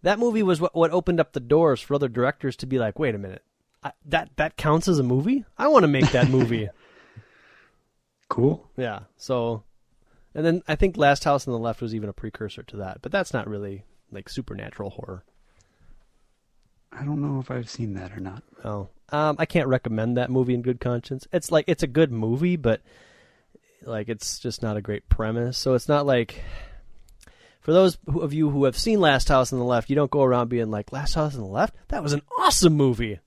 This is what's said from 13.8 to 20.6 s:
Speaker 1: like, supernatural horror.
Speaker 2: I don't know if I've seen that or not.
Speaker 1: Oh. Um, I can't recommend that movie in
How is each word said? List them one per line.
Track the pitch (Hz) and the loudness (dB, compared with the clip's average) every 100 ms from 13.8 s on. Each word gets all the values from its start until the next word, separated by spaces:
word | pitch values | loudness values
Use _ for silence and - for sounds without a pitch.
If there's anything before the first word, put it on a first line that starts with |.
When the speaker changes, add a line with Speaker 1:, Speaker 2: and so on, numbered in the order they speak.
| - _ _ | -18 _ _
Speaker 1:
like, | 101 - | -18 -12
supernatural | - 123 101 104 - 101 | -12 -10 -10 -12 -12 -12
horror. | - - 92 _ _ _ _ _ _ - - _ _ _ _ _ _ _ _ _ | -12 -14 -16 _ _ _ _ _ _ -20 -20 _ _ _ _ _ _ _ _ _
Speaker 2:
I | - | -10
don't | 143 151 | -6 -4
know | 143 135 | -4 -4
if | 131 | -6
I've | 127 120 | -8 -8
seen | - 113 | -8 -8
that | 95 92 | -8 -12
or | 101 | -12
not. | 95 98 - _ | -12 -14 -20 _
Speaker 1:
Oh. | - 104 95 _ _ | -10 -10 -10 _ _
Um, | 147 151 147 | -2 -2 0
I | 165 | 0
can't | 170 135 | 0 2
recommend | 127 120 110 113 123 | 0 0 -2 -2 -2
that | 123 | 0
movie | 127 127 | 0 0
in | 123 | 0